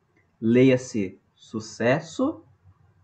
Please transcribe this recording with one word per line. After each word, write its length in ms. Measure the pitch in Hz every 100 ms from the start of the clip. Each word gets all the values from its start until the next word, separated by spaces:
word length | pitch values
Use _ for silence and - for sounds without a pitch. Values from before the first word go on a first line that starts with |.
| _ _ _ -
Leia-se, 800 | 113 123 131 127 - 110 92 - _ _
"Sucesso, 1080 | - 110 - - 113 147 - - 269 330 - _ _ _ _ _